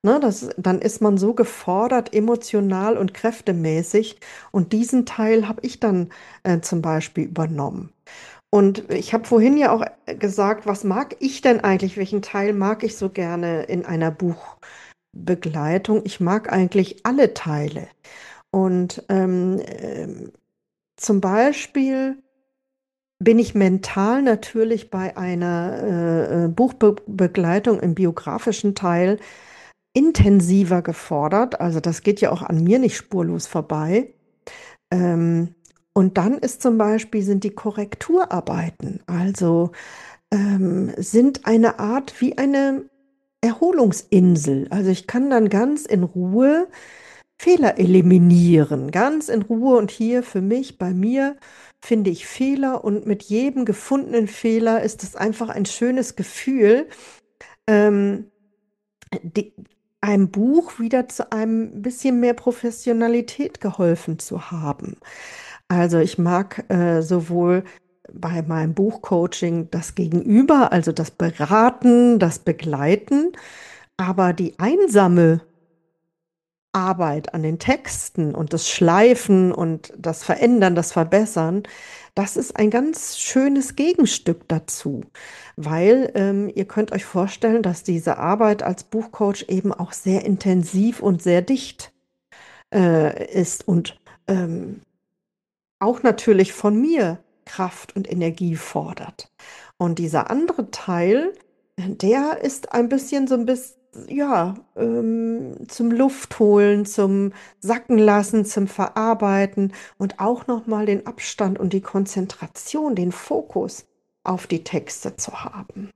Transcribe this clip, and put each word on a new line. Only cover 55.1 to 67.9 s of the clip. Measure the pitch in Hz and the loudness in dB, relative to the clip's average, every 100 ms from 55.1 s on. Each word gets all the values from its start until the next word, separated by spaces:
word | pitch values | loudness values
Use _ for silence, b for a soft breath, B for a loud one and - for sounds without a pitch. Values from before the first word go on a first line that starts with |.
| - | -6
einfach | 214 214 226 | -4 -4 -8
ein | - 190 | -6 -6
schönes | - 240 254 247 | -2 -2 0 -4
Gefühl, | - 190 - - 269 208 240 311 B B B _ _ B B - | -6 -10 -6 -4 2 4 4 0 B B B _ _ B B 2
ähm, | 214 208 202 202 202 214 _ _ _ _ _ _ _ - - | 4 6 4 2 -2 -8 _ _ _ _ _ _ _ -14 -12
die, | 170 214 208 - - _ _ _ | -6 -6 -6 -14 -20 _ _ _
einem | 202 202 190 | 0 2 2
Buch | 196 233 311 339 - | 2 2 2 0 -8
wieder | 226 254 247 | -2 -2 -2
zu | - - | -8 -6
einem | 220 226 226 226 - | -4 -2 -2 -4 -8
bisschen | 220 247 269 247 | -8 -4 0 2
mehr | 240 | 2
Professionalität | 233 - 240 240 226 - 226 233 233 240 - 285 - | 0 -2 -4 -6 -6 -2 0 2 0 -2 -8 -8 -6
geholfen | 202 175 175 165 - 165 | -8 0 0 0 -4 -10
zu | - 170 - | -8 -10 -10
haben. | 170 151 - - - B B B B B B _ | -8 -6 -8 -10 -16 B B B B B B _
Also | 175 175 170 | 0 2 2
ich | 160 - | 2 0
mag, | 170 180 196 - - | 0 0 -2 -8 -2
äh, | 185 175 165 | 0 2 2
sowohl | 160 180 165 175 175 180 190 B _ | 2 -2 0 0 2 2 -2 B _